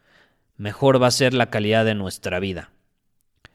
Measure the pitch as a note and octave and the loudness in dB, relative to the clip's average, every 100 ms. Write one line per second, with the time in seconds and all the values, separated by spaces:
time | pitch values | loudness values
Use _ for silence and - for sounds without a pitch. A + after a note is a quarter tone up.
0 | _ _ _ _ _ - G#2 - C3+ C3 | _ _ _ _ _ -12 -10 0 2 4
1 | B2 - B2+ B2+ A2+ A2+ G#2 A2 A2 G#2 | 4 2 2 2 0 -2 0 2 2 -2
2 | F#2+ - G2 F2+ G2 E2+ - _ _ _ | -6 -8 -6 -4 -4 -8 -12 _ _ _
3 | _ _ _ _ - | _ _ _ _ -20